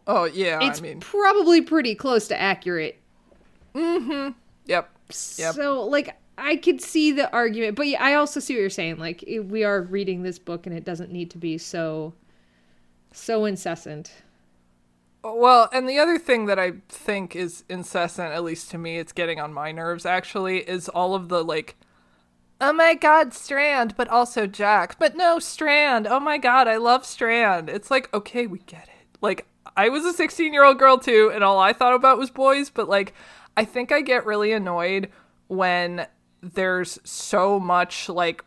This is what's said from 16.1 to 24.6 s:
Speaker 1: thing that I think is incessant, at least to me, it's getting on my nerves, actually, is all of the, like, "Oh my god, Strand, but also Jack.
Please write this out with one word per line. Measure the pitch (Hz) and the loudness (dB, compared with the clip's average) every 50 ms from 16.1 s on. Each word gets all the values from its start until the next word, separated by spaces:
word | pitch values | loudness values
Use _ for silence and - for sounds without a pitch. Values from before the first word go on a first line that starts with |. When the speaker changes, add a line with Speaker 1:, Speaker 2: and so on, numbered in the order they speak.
| 339 | 2
Speaker 1:
thing | 311 - - 247 226 214 | 0 0 0 0 0 0
that | 202 196 | 0 0
I | 190 185 180 175 - - _ | 0 0 -2 -4 -8 -14 _
think | - - - 220 202 196 185 170 - | -20 -10 -6 -4 -4 -4 -6 -8 -8
is | 175 180 170 - - - - | -8 -8 -8 -10 -12 -16 -12
incessant, | 185 180 170 - - 180 175 165 - 185 175 160 147 | -12 -12 -10 -6 -4 -4 -4 -4 -4 -8 -8 -6 -6
at | 170 175 | -6 -6
least | 165 165 165 - - | -6 -8 -10 -12 -12
to | 180 165 | -12 -10
me, | 165 165 165 | -10 -8 -8
it's | 165 - - | -8 -10 -8
getting | - 180 170 165 165 156 | -6 -6 -4 -4 -4 -6
on | 147 151 151 | -8 -10 -8
my | 143 151 156 | -8 -8 -8
nerves, | 156 165 165 170 175 170 - | -8 -8 -8 -8 -8 -6 -4
actually, | 175 185 185 185 - - 202 190 185 185 185 - | -2 -2 -2 -4 -6 -6 -6 -4 -2 -4 -4 -4
is | 175 185 180 - 190 | -6 -8 -8 -8 -6
all | - 175 180 185 196 | -2 -2 0 0 -2
of | 190 175 170 | -2 -4 -4
the, | 180 170 165 | -4 -2 -2
like, | 165 156 156 - - - _ _ _ _ _ _ _ _ _ _ _ _ _ _ _ _ - | -2 -4 -6 -6 -10 -14 _ _ _ _ _ _ _ _ _ _ _ _ _ _ _ _ -2
"Oh | 269 285 311 | -2 0 2
my | 330 330 330 330 | 4 4 4 4
god, | - - 302 302 320 302 247 - | 4 4 6 6 6 4 2 -2
Strand, | - - - 277 277 294 294 285 262 233 220 - | -12 -10 -6 -2 0 0 0 2 0 -2 -2 -2
but | - 240 | -4 -2
also | - 226 240 240 240 - 226 208 | 2 2 2 2 0 -2 -4 -4
Jack. | 190 202 - | -4 -2 0